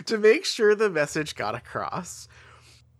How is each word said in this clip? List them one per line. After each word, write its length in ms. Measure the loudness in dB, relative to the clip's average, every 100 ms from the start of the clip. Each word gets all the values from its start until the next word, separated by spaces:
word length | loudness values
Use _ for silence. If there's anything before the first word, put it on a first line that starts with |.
to 120 | -4 2
make 280 | 4 4
sure 300 | 0 2 2 4
the 120 | 2
message 460 | 0 -2 -2 -6
got 220 | -6 -6 -8
across. 720 | -8 -8 -6 -8 -10 -16 -20 -20 -20 -20 _ _ _